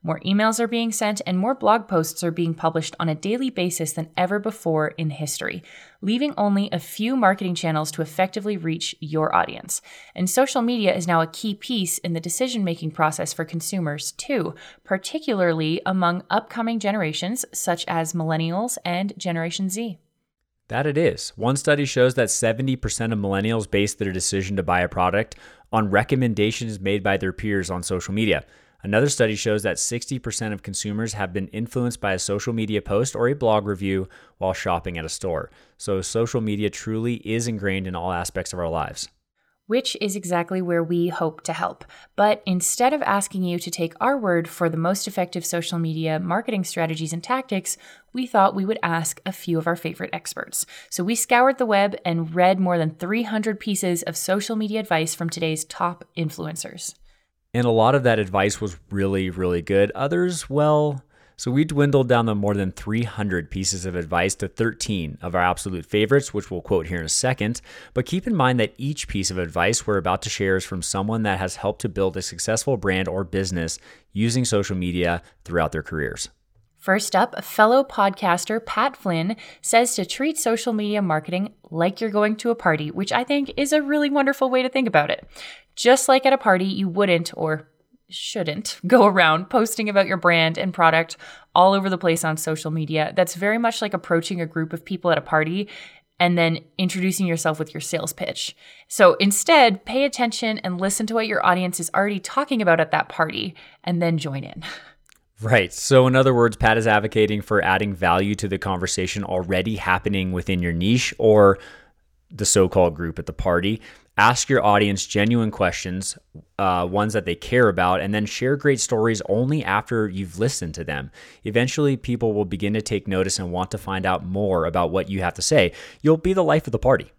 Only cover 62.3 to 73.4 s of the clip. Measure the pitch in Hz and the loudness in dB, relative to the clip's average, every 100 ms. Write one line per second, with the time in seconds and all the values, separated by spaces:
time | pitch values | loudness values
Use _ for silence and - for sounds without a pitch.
62.3 | 104 101 101 95 - - 110 117 - 104 | 0 0 0 -2 -4 -4 -2 -2 -4 -2
63.3 | 90 78 95 95 95 92 90 82 87 92 | -2 -4 -4 -4 -4 -4 -6 -2 0 0
64.3 | - 98 - 113 113 - 101 80 71 87 | 0 -8 -2 -4 -2 -4 -4 -4 -8 -4
65.3 | 87 90 90 - 92 80 107 107 139 135 | 0 2 0 -4 -8 -2 0 4 2 2
66.3 | 107 - 90 - 95 80 87 80 - 123 | -8 -6 -10 -2 -2 0 -6 -4 -2 -2
67.3 | 131 104 120 - - - - 127 180 190 | -2 -2 -4 -10 -20 -8 -6 -2 -4 -2
68.3 | 202 127 127 107 - 135 147 - 101 92 | 2 2 2 0 -2 -8 -6 -6 -4 -4
69.3 | 92 85 87 87 113 - 101 90 92 - | -4 -4 0 0 0 0 0 0 -2 -2
70.3 | - 98 95 - 92 82 98 98 113 107 | -2 0 0 -2 -8 -6 -4 -2 -2 0
71.3 | 95 95 - 98 104 113 92 95 90 - | -2 -4 -4 -4 -4 -6 -2 -2 -2 -10
72.3 | 85 - 110 - 123 98 95 95 90 90 | -8 -4 -2 0 -2 0 0 -2 -4 -4
73.3 | 98 | -2